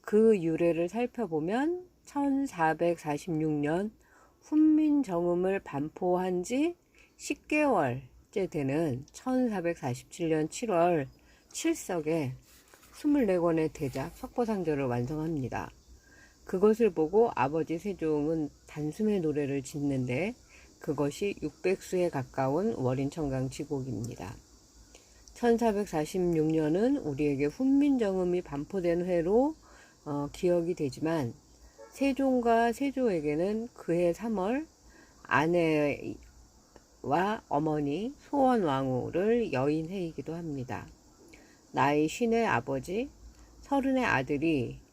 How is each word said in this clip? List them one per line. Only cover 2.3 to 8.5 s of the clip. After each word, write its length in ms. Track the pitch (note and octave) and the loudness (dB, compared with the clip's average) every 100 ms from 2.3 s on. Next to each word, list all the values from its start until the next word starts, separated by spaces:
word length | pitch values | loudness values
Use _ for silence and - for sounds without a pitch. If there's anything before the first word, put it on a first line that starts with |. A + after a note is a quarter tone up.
| C4+ C#4 F3+ D#3+ D#3 E3+ E3+ D#3 D3 - D#3 D#3 | 0 -2 0 0 2 0 0 -4 -6 -4 -2 0
년 400 | D3+ D3 E3+ G#3 - _ _ - _ | 0 0 0 -4 -8 _ _ -20 _
훈민정음을 1160 | - D4+ D#4 D4+ D#4 D4 C4 E3+ F3 F3 F#3 G3 | -2 4 6 6 4 2 2 0 2 2 2 0
반포한 840 | - C#3+ D3+ - F3+ F3+ F#3 F3+ | -4 -6 -6 -4 0 0 0 -2
지 340 | F3+ B3 D#4+ F4 _ _ - _ | -2 0 0 -2 _ _ -20 _
십 300 | - D4+ _ | -8 -8 _
개월째 1000 | D4+ D4 G#3 C#3 B2+ - - - - | 0 2 2 2 -2 -8 -20 -8 -4
되는 560 | F3+ | -4